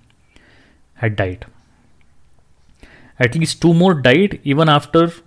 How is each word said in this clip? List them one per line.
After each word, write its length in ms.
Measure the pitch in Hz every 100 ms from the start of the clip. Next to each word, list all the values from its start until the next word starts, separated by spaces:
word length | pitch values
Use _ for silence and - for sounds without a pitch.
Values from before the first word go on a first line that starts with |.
| _ _ _ _ _ _ _ _ _
had 240 | - 113 104
died. 280 | 95 90 - _ _ _ _ _ _ _ - _ _ _ _ _ - - - -
At 160 | 120 160
least 260 | 160 -
two 120 | 170
more 200 | 165 185
died 460 | 156 127 143 202 - 143
even 240 | 139 160
after 420 | 147 - 165 170 -